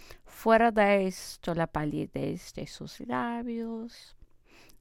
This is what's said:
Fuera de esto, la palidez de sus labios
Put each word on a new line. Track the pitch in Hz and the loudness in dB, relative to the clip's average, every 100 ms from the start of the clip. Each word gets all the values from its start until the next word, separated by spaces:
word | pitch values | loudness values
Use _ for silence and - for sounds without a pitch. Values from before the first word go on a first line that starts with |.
| - - | -20 -20
Fuera | - - 226 226 233 | -20 -4 4 6 6
de | 220 202 202 190 | 6 6 4 2
esto, | 180 - - - | -4 -14 -10 -6
la | 170 165 | -2 -2
palidez | 156 151 151 151 143 143 165 - | -2 -4 -4 -6 -4 -4 -6 -10
de | - - | -12 -12
sus | - 143 - | -12 -14 -14
labios | 233 247 240 233 240 233 226 226 233 - - - - _ _ - - - | -8 -4 -4 -6 -6 -8 -8 -8 -12 -16 -20 -20 -20 _ _ -20 -20 -20